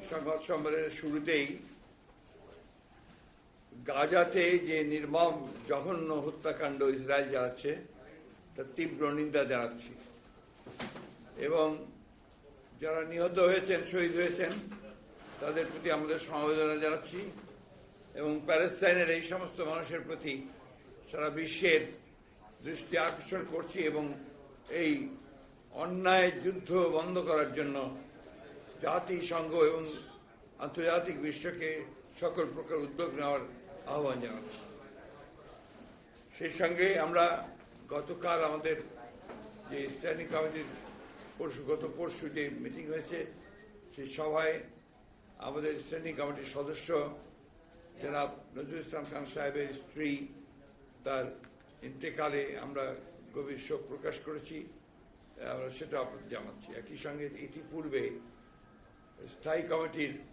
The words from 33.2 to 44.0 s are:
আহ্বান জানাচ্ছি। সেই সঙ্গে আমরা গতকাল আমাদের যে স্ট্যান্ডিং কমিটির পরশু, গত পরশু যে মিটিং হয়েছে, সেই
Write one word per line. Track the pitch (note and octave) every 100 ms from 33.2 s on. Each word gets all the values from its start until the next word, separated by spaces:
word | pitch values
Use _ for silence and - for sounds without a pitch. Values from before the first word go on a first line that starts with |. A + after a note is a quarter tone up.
| C#3+ C#3+ A#2+ - - - -
আহ্বান | C#3+ C#3+ B2
জানাচ্ছি। | A#2+ A2 G#2 - - - - - - - - - - - - - - - - - - -
সেই | E3 D#3+
সঙ্গে | E3+ F3 F#3 F#3+
আমরা | D#3 E3+ E3+ E3+ - - - - -
গতকাল | D3 D3 E3+ F3 E3+ D#3
আমাদের | D#3 D#3 D#3 - - - - - - - - -
যে | C#3 C#3
স্ট্যান্ডিং | C3+ E3 D#3+ D#3
কমিটির | D#3 D#3 D#3 C#3 - - - - - - -
পরশু, | E3 C3+ C#3
গত | D3+ D#3 -
পরশু | E3+ - D#3 D3
যে | C#3+ A#2
মিটিং | B2+ C#3 D#3
হয়েছে, | D#3+ - E3+ - - - - - - -
সেই | -